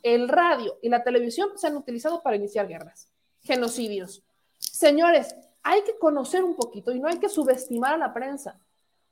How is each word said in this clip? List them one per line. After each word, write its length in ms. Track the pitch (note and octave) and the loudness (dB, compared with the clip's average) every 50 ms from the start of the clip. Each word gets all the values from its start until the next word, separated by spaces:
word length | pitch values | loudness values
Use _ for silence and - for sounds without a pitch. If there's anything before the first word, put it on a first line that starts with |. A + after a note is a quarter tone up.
| - | 0
el 240 | A#3 A#3 A#3+ B3 | 2 2 2 4
radio 500 | B3 D4+ F4 F4 F4 D4+ B3 A3 G3 - - | 4 4 4 4 4 2 2 -2 -6 -8 -4
y 80 | - A#3 | -2 0
la 160 | A#3+ A#3+ A#3+ | 0 2 0
televisión 460 | B3 B3 B3 A#3+ A#3 A#3+ E4 G4+ G4+ G4+ | 2 2 2 2 2 -2 -2 -2 -2 -4
se 120 | - F4 | -4 -4
han 100 | D4+ D4 | -2 -4
utilizado 440 | C#4+ - B3+ A#3+ A#3 C4 D#4 E4+ E4 | -4 -6 -8 -10 -4 -2 -2 -4 -2
para 140 | - C4 G#3+ | -2 -2 -2
iniciar 320 | G#3 G3+ G3+ G#3 G#3+ G3 | -2 -4 -4 -4 -4 -4
guerras, 420 | F3+ E3 D#3+ D#3 - _ _ - _ _ _ _ _ _ _ | -4 -6 -14 -16 -20 _ _ -20 _ _ _ _ _ _ _
genocidios. 840 | _ - C4 B3 A#3+ A#3 A#3+ C4 A3+ G#3 G3+ F#3+ F#3 F#3 - - _ _ _ _ _ _ _ | _ -2 0 0 0 -2 -4 -4 -6 -4 -6 -6 -8 -10 -16 -20 _ _ _ _ _ _ _
Señores, 760 | - - - - - E4+ D4 C#4+ D#4 E4+ F4 E4+ C#4+ A#3 - - - - _ _ _ - | -8 -8 -8 -2 4 4 6 6 6 6 6 6 4 4 0 -12 -16 -20 _ _ _ -2
hay 200 | D4 F4+ G#4 G4+ | 2 2 2 2
que 140 | A4+ G#4+ | 0 -4
conocer 460 | - E4+ D#4 D4 C#4 B3+ - F4+ F#4 F#4 | 2 2 2 2 2 -2 -2 0 0 0
un 140 | F4 E4 | 0 -2
poquito 340 | - A#3 - - G3+ - A#3+ | -4 -4 -6 -6 -8 -6 -6
y 80 | B3 B3 | -6 -2
no 80 | C#4 | -2
hay 100 | D#4+ F4 | -2 -2
que 120 | - G4+ F#4+ | -2 -2 -2
subestimar 640 | - D#4 C#4+ C4 B3+ B3+ - - A#3+ A#3 B3 C#4 D#4 | -2 0 2 2 2 0 0 -6 -6 -2 -2 -2 0
a 40 | |
la 160 | E4 C#4+ A#3 - | -2 -2 -4 -6
prensa, 460 | A#3 C4 C#4 C#4+ C4+ - - - _ _ _ _ _ _ _ _ _ _ _ | -6 -8 -8 -10 -10 -12 -16 -18 _ _ _ _ _ _ _ _ _ _ _